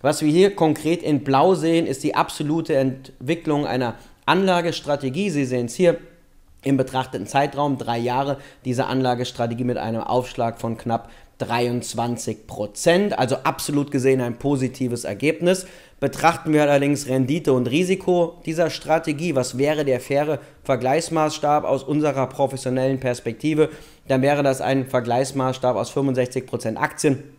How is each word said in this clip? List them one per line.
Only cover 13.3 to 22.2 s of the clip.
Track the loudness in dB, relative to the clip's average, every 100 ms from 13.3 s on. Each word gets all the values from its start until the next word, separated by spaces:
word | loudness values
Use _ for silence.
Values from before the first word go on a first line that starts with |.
| 0
absolut | 0 -2 -2 -2 0
gesehen | 2 4 2
ein | 0 -2
positives | -2 0 -2 -2 -4 -4
Ergebnis. | -6 -2 -2 2 0 0 -4 -20 -20 -4
Betrachten | -4 2 2 2 0
wir | 2
allerdings | 4 4 2 0 0
Rendite | 0 2 0 2
und | 2 2
Risiko | 0 2 0 2 2 2 -2 -8
dieser | 0 -2
Strategie, | -2 0 0 0 -4 -2 0
was | -2 0
wäre | 0 2
der | 0 0
faire | 0 0 0 -2 -6 -14
Vergleichsmaßstab | -2 0 2 0 0 0 0 0 2 2 2
aus | -2
unserer | 0 0 0 0